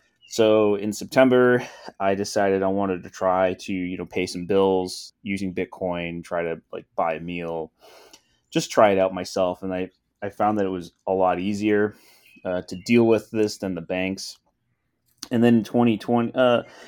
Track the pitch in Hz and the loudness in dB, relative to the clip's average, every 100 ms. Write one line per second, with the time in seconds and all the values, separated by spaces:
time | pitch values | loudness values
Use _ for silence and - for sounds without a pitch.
0 | _ _ - - 110 110 107 101 107 104 | _ _ -10 2 4 4 4 0 -4 -6
1 | 98 131 131 127 123 123 - - - - | -2 4 6 6 6 4 -2 -14 -20 -4
2 | 98 98 101 107 98 98 95 98 98 90 | -2 -2 -2 0 0 2 0 -2 -2 -4
3 | 95 - 95 92 92 92 - 95 90 90 | -8 -4 0 2 0 -2 -6 -6 -6 -8
4 | 87 95 92 92 87 98 95 92 92 - | -6 -4 -4 -6 0 2 4 2 -2 -8
5 | - _ 101 98 98 90 90 - 92 87 | -16 _ -8 -6 -6 -6 -8 -6 -6 -6
6 | 85 85 - 87 85 80 _ 87 - - | -8 -10 -8 -6 -4 -8 _ -18 -12 -4
7 | 85 80 85 87 85 82 80 _ - - | -4 -4 -8 -8 -6 -8 -10 _ -20 -20
8 | - - _ _ _ 165 - - 107 95 | -20 -20 _ _ _ -4 0 4 6 4
9 | 95 92 90 98 92 90 95 90 92 _ | 0 -2 -6 -2 -2 -2 -6 -6 -8 _
10 | _ _ 104 - 107 104 95 92 85 _ | _ _ -12 -2 -2 0 -2 -4 -8 _
11 | - 95 92 90 98 101 104 104 104 - | -2 2 2 2 -2 -2 2 2 2 -4
12 | _ _ _ _ 92 90 - 92 - 120 | _ _ _ _ -6 -6 -8 -12 2 4
13 | 113 107 - 110 104 - 98 87 82 92 | 6 2 0 -2 -2 -2 -6 -6 -6 -4
14 | 95 95 - - _ _ _ _ _ _ | -4 -6 -10 -16 _ _ _ _ _ _
15 | _ _ - 120 120 117 107 120 120 104 | _ _ -6 2 4 4 2 0 2 0
16 | - 120 117 127 123 120 - - | -2 -2 -2 0 2 2 -2 -16